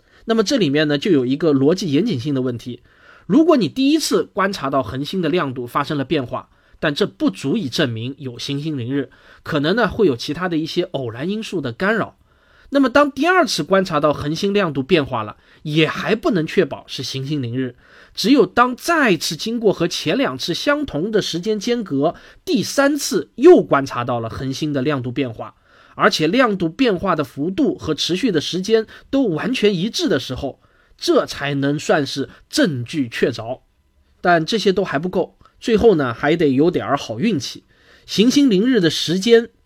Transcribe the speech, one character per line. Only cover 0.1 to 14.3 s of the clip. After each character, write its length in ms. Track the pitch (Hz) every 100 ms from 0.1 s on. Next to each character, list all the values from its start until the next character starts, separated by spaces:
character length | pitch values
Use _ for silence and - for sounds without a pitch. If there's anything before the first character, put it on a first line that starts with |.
| _ -
那 80 |
么 100 | 226
这 140 | 208 277
里 140 | 160
面 160 | 143 156
呢， 100 | 147
就 140 | 220
有 160 | 147 123
一 100 | 139
个 160 | 170
逻 220 | 139 139 185
辑 160 | 196
严 120 | 139
谨 160 | 233 139
性 140 | 143
的 80 | 135
问 160 | 127 120
题。 240 | 127 120 _ _ - - -
如 160 | 226
果 140 | 330 302
你 100 | 160
第 220 | - 269
一 100 | 311
次 240 | - 208
观 300 | 139 - 196
察 160 | 196 135
到 120 | 139
恒 220 | 123 131
星 180 | 147 190
的 60 | 160
亮 260 | 175 143
度 140 | 127 123
发 160 | 151
生 140 | 143 147
了 80 | -
变 200 | 156 120
化， 240 | - - _ _ _
但 160 | 160 143
这 100 | 208
不 240 | - 302
足 280 | - 135 214
以 100 | 143
证 220 | - 139
明 260 | 113 120 139
有 200 | 131 117
行 220 | - 139
星 160 | 156 143
凌 180 | 117 139
日， 140 | 131 - - -
可 160 | - 151
能 160 | 147 220
呢， 140 | 220
会 180 | - 190
有 80 | 120
其 180 | -
他 140 | 147 180
的 80 | 160
一 100 | 156
些 180 | 175
偶 260 | 175 139 123
然 200 | 113 165
因 140 | 214
素 160 | 214 185
的 140 | 131
干 200 | 117 190
扰。 240 | 220 113 - _ _ _ _ -
那 100 | 277
么 100 | 262
当 220 | 277 294
第 160 | 262 320
二 180 | 370 269
次 180 | -
观 200 | 151 190
察 160 | 190 151
到 140 | 156
恒 200 | 143 147